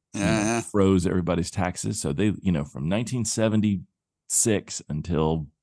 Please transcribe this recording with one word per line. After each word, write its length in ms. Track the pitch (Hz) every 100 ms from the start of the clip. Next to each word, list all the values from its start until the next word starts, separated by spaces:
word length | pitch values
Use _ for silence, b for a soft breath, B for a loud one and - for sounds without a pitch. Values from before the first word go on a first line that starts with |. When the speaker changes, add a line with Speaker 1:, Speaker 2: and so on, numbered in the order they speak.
| _
Speaker 1:
you 80 | 107
know, 60 | 104
Speaker 2:
Yeah. 340 | 110 107 117
Speaker 1:
froze 460 | - 104 95 95 87
everybody's 440 | 90 82 87 82
taxes. 480 | - 92 - 107 107
So 120 | 78
they, 220 | 71 104 92
you 100 | 92
know, 120 | 80 71
from 220 | - 76
nineteen 360 | 101 120 127
seventy-six 1600 | 110 - 110 107 104 98 - _ _ _ - - 117 101 - - -
until, 600 | 76 78 78 78 80 73 _